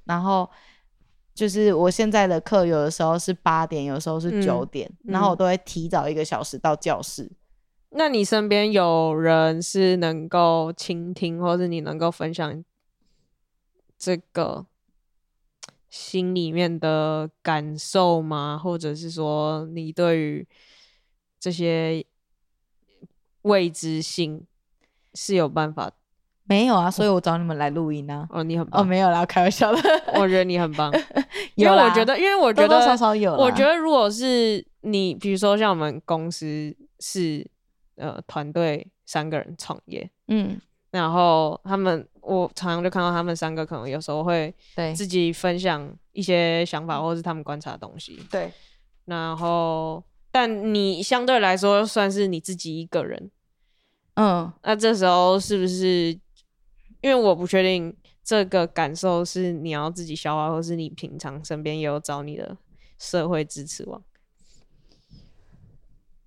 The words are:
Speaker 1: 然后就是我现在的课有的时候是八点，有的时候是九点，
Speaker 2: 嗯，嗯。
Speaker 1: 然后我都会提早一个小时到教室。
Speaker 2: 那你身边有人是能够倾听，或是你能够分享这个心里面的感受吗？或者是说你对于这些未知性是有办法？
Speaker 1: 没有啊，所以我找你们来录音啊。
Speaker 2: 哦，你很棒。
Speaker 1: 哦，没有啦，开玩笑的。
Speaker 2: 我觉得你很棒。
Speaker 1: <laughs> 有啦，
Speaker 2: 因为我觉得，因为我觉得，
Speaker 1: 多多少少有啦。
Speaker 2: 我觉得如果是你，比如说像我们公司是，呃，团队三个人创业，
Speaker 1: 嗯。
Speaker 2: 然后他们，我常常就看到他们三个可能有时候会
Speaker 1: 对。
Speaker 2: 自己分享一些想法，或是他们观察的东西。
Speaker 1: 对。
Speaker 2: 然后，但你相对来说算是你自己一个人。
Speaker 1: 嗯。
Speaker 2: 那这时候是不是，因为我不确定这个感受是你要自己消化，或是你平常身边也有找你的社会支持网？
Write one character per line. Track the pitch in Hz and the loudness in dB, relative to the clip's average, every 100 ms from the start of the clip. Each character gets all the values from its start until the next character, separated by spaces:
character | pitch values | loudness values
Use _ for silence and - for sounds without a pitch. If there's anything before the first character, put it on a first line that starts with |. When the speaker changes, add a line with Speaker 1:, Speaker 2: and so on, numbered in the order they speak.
Speaker 1:
然 | - 175 | -6 -4
后 | 185 190 180 - _ _ _ _ _ _ _ | 0 0 -2 -8 _ _ _ _ _ _ _
就 | - 214 | -4 -2
是 | 196 208 | 2 4
我 | 165 180 | 4 4
现 | 185 220 | 2 2
在 | 214 190 | 4 4
的 | 165 | 2
课 | - 208 | 2 4
有 | 175 156 | 4 2
的 | 147 | 0
时 | 160 | 0
候 | 160 170 | 0 0
是 | - | -2
八 | 180 - 160 160 | -2 2 2 0
点， | 156 | -4
有 | 139 | -4
的 | 139 | -6
时 | 160 | -4
候 | 160 | -4
是 | 170 208 | -2 0
九 | 190 123 135 | 0 0 -4
点， | 139 - - | -8 -10 -12
Speaker 2:
嗯， | 233 | -4
嗯。 | |
Speaker 1:
然 | 190 | 0
后 | 202 | 2
我 | |
都 | 175 | 2
会 | 185 185 | 2 0
提 | - 175 160 | -2 -8 -2
早 | 175 143 | -2 -2
一 | |
个 | 156 | -2
小 | 156 117 | -2 -4
时 | - 131 | -6 -4
到 | 160 151 | 0 0
教 | - 127 | -2 -4
室。 | - - 127 - _ _ _ _ _ | -6 -12 -14 -18 _ _ _ _ _
Speaker 2:
那 | 294 311 | -2 0
你 | 240 | 2
身 | 196 220 208 | 0 0 2
边 | 208 214 | 2 4
有 | 202 175 165 160 | 2 4 4 2
人 | 156 165 160 160 165 | 2 4 4 4 0
是 | 170 196 185 185 | -4 2 2 4
能 | 170 160 165 | 0 -4 -2
够 | 175 170 165 160 170 | 2 4 4 0 -6
倾 | - 170 170 | -8 -8 -6
听， | 180 175 165 | -6 -6 -2
或 | 175 175 | 0 0
是 | 180 | 0
你 | 165 | -4
能 | 156 156 | -6 -2
够 | 165 | -2
分 | 165 160 | -2 -6
享 | 170 156 156 165 _ _ _ _ _ _ _ _ _ _ _ _ - | -6 -8 -8 -16 _ _ _ _ _ _ _ _ _ _ _ _ -10
这 | - 175 | -4 -4
个 | - - - - 185 _ _ _ _ _ _ _ _ _ - _ _ | -4 -4 -4 -4 -12 _ _ _ _ _ _ _ _ _ -20 _ _
心 | - - 190 180 | -20 -8 -4 -2
里 | 185 165 | -2 -2
面 | 165 175 165 | -2 -2 -2
的 | 160 156 156 156 156 _ | -2 0 -2 -4 -6 _
感 | - 156 151 151 | -4 -4 -4 -10
受 | - 196 180 170 | -2 2 2 2
吗？ | 156 151 147 151 | 0 -4 -4 -6
或 | 180 170 | -6 -4
者 | 156 | -6
是 | 151 165 | -8 -10
说 | 165 156 151 151 156 160 | -6 -4 -2 -2 -4 -8
你 | 165 160 | -10 -8
对 | 160 175 165 | -2 2 2
于 | 151 147 - _ _ _ _ _ _ _ _ _ | 0 -6 -12 _ _ _ _ _ _ _ _ _
这 | 185 | -6
些 | 170 170 165 160 160 - _ _ _ _ _ _ _ _ _ - _ _ _ | -2 0 0 0 -4 -6 _ _ _ _ _ _ _ _ _ -20 _ _ _
未 | 202 202 175 | 2 2 2
知 | 160 160 156 | -4 -6 -4
性 | 156 - 160 156 170 _ _ _ _ _ _ | -6 -4 -4 -6 -16 _ _ _ _ _ _
是 | - - | -12 -2
有 | 190 151 | 0 2
办 | 156 156 | 0 -4
法？ | 156 - - _ _ _ _ | -4 -10 -10 _ _ _ _
Speaker 1:
没 | - 202 247 | 0 2 4
有 | 208 | 4
啊， | 175 | 2
所 | 190 | 2
以 | 208 | 2
我 | 190 | 2
找 | 175 165 | 2 -2
你 | |
们 | 170 151 | -2 -2
来 | 147 | -2
录 | 147 160 | -2 -4
音 | 147 143 | -4 -6
啊。 | 147 156 | -10 -8
Speaker 2:
哦， | 170 | -6
你 | 160 165 | -4 -4
很 | 165 | -2
棒。 | 196 | 0
Speaker 1:
哦， | |
没 | 190 185 | 2 4
有 | 190 | 4
啦， | 170 | 2
开 | 180 - | 2 2
玩 | 180 | 2
笑 | 190 220 | 4 2
的。 | 240 403 427 - | 4 4 2 2
Speaker 2:
我 | - 190 | 2 4
觉 | 185 | 4
得 | |
你 | 185 175 | 2 0
很 | 165 | 0
棒。 | 151 151 277 285 - | -2 0 0 -2 -4
Speaker 1:
<laughs> | 269 - 392 - | -4 -6 -6 4
有 | 208 | 8
啦， | 196 | 8
Speaker 2:
因 | |
为 | 233 | 8
我 | |
觉 | 208 | 6
得， | 226 - | 4 4
因 | |
为 | 381 392 | 4 4
我 | 277 | 4
觉 | 220 | 6
得， | 302 | 8
Speaker 1:
多 | 311 | 8
多 | 240 | 8
少 | |
少 | 247 226 214 | 6 4 4
有 | 202 | 2
啦。 | 156 | 4
Speaker 2:
我 | 262 | 4
觉 | 254 | 4
得 | 277 | 4
如 | 339 320 | 4 4
果 | 285 208 | 4 4
是 | 214 262 254 226 208 - _ | 0 0 2 2 0 -6 _
你， | 220 202 185 | -4 -2 -2
比 | 143 202 | -2 -2
如 | 190 | 0
说 | 202 208 | 2 4
像 | 214 | 2
我 | |
们 | 175 151 147 | 2 -2 -4
公 | - 165 165 | -4 -4 -4
司 | 170 156 151 151 - 269 - | -8 -8 -6 -8 -12 -20 -16
是， | - 196 170 147 - _ _ _ _ - | -10 -4 -4 -4 -10 _ _ _ _ -12
呃， | 151 - - | -12 -12 -12
团 | - 147 | -10 -6
队 | 160 165 147 - _ | -2 -2 -2 -8 _
三 | - 165 156 | -8 -6 -4
个 | 156 | -6
人 | - 165 | -8 -14
创 | - - - | -12 -14 -12
业， | - - _ - | -14 -14 _ -2
Speaker 1:
嗯。 | 214 196 196 - _ _ | -2 -2 -8 -16 _ _
Speaker 2:
然 | 185 160 | -4 0
后 | 175 175 160 156 - | 2 4 4 2 -4
他 | 190 196 | -6 -2
们， | 190 165 - _ | 0 0 -4 _
我 | - 185 180 | -4 -2 -2
常 | - 180 | -4 -6
常 | 170 | -2
就 | 180 | -2
看 | 185 | 0
到 | 175 | 0
他 | 175 | 0
们 | 175 165 | -2 -4
三 | 160 | -6
个 | 160 156 | -6 -8
可 | 156 | -8
能 | 123 | -8
有 | 139 | -8
时 | 160 | -6
候 | 151 | -4
会 | 170 170 156 - _ | 0 0 -2 -8 _
Speaker 1:
对。 | - 165 | -6 -6
Speaker 2:
自 | 160 196 | -6 -4
己 | 185 170 | 0 0
分 | 165 185 180 | 0 -2 0
享 | 185 151 147 147 _ | -2 -2 -6 -18 _
一 | - | -8
些 | 185 175 170 165 | 0 2 2 0
想 | 170 156 165 | -2 -4 -6
法， | 151 | -4
或 | 160 | -4
是 | 170 | -4
他 | 170 | -6
们 | 160 | -8
观 | 143 147 | -8 -10
察 | 151 | -10
的 | 120 | -14
东 | - - | -16 -18
西。 | - - - | -20 -20 -8
Speaker 1:
对。 | 190 170 - - _ _ _ | -6 -6 -12 -20 _ _ _
Speaker 2:
然 | - 170 165 160 | -12 -8 -6 -4
后， | 170 170 165 160 160 165 - _ _ | -2 0 0 -2 -6 -8 -14 _ _
但 | 254 240 208 220 | 0 0 0 0
你 | 208 196 170 | 0 0 -2
相 | 202 254 254 | 0 0 2
对 | 254 | 2
来 | 196 | 4
说 | 185 202 202 | 2 4 4
算 | 214 226 202 | 2 0 0
是 | 196 196 | 0 -2
你 | 170 | -2
自 | - 180 | -8 -10
己 | 165 160 | -8 -10
一 | 165 | -4
个 | 170 | -4
人。 | - - 196 _ _ _ _ _ _ _ _ | -4 -10 -14 _ _ _ _ _ _ _ _
Speaker 1:
嗯。 | - 214 175 170 - | 2 2 2 -2 -8
Speaker 2:
那 | - | -2
这 | 214 220 | 2 2
时 | 220 | 4
候 | 185 180 180 190 | 4 6 6 4
是 | 196 208 | 0 -2
不 | 185 | 0
是， | 185 185 180 165 170 _ _ _ _ _ _ - - | 0 0 2 0 -4 _ _ _ _ _ _ -20 -4
因 | 269 | 2
为 | |
我 | 254 214 170 | 4 4 2
不 | 180 | 2
确 | 190 | 2
定 | 185 185 165 - _ _ | 4 2 -2 -10 _ _
这 | - 220 185 | -2 0 2
个 | 190 170 | 0 0
感 | - 156 165 | -2 -4 -2
受 | 190 175 | 0 0
是 | 175 185 180 | -2 -4 -4
你 | 165 165 | -4 -6
要 | 151 151 | -4 -6
自 | 175 | -8
己 | 165 156 | -10 -8
消 | 156 151 | -4 -2
化， | 156 | -2
或 | 160 | -4
是 | 165 | -4
你 | 170 160 | -6 -8
平 | 156 160 151 | -10 -14 -12
常 | 147 139 | -14 -12
身 | 151 151 | -10 -8
边 | 151 156 | -6 -6
也 | |
有 | 151 147 | -4 -6
找 | 151 143 | -6 -10
你 | 147 147 | -10 -12
的 | - 190 _ - _ - | -12 -14 _ -20 _ -18
社 | - 180 160 | -6 -2 -2
会 | 170 | -2
支 | 156 - 143 | -4 -10 -14
持 | - - | -14 -14
网？ | - _ _ _ _ _ _ _ _ _ _ _ - - _ _ - - - _ _ _ _ | -16 _ _ _ _ _ _ _ _ _ _ _ -20 -20 _ _ -20 -20 -20 _ _ _ _